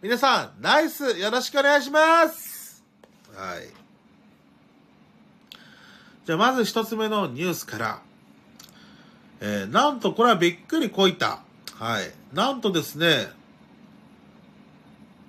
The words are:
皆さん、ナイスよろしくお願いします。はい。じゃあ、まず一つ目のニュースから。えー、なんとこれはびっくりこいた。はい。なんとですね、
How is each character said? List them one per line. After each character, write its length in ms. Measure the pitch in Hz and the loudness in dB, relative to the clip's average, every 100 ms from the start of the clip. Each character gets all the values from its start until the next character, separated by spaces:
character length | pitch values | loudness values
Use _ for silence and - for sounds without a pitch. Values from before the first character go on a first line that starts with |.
皆 160 | 196 240 | -4 0
さ 360 | 269 226 120 - | 2 2 -2 -8
ん、 40 | |
ナ 200 | 147 269 | 2 2
イ 80 | 320 | 2
ス 300 | - 277 185 | -2 -4 -2
よ 100 | 196 | -2
ろ 100 | 240 | -2
し 120 | 240 | -2
く 80 | 285 | 0
お 20 | |
願 180 | 277 285 | 4 4
い 40 | |
し 80 | 277 | 2
ま 360 | 302 320 330 320 | 2 6 6 4
す。 560 | 320 - - - - _ _ - _ _ 101 | 0 -14 -16 -18 -20 _ _ -20 _ _ -14
は 240 | 95 87 | -10 -10
い。 80 | - - - _ _ _ _ _ _ _ _ _ _ _ _ _ _ _ _ - - - - - - - - | -14 -20 -20 _ _ _ _ _ _ _ _ _ _ _ _ _ _ _ _ -20 -20 -20 -20 -20 -20 -18 -4
じ 60 | |
ゃ 40 | 165 | 2
あ、 20 | |
ま 140 | 233 | 2
ず 120 | 262 220 | 2 0
一 180 | - | -2
つ 120 | 214 220 | -4 -4
目 140 | 220 | -2
の 180 | 214 175 | -2 -2
ニ 140 | 123 | -4
ュ 100 | 175 | -4
ー 20 | |
ス 140 | 165 - | -4 -8
か 100 | 107 | -8
ら。 240 | 113 - - _ _ _ _ - - - - - - - - - | -6 -6 -12 _ _ _ _ -20 -20 -20 -20 -20 -20 -20 -20 -10
え 260 | 104 104 98 | -6 -4 0
ー、 40 | |
な 200 | 160 285 | 2 2
ん 80 | 269 | 0
と 140 | 202 | -4
こ 100 | 165 | 2
れ 60 | 240 | 2
は 60 | 208 | 4
び 180 | 175 | 2
っ 40 | 170 - | 0 -6
く 120 | 320 | -2
り 100 | 262 | -2
こ 180 | - 190 | 2 2
い 80 | 170 | 2
た。 280 | 110 - - - - - | -4 -4 -14 -20 -20 -10
は 260 | 113 113 | -4 -4
い。 100 | 87 - - | -6 -10 -12
な 200 | 147 240 | -2 -2
ん 80 | 269 | -2
と 100 | 214 | -2
で 100 | 175 | -2
す 140 | 127 147 | -4 -2
ね、 320 | 170 147 95 - - - - - - - - - - - - - - - - - - _ | 2 2 -2 -12 -20 -20 -20 -20 -20 -20 -20 -20 -20 -20 -20 -20 -20 -20 -20 -20 -20 _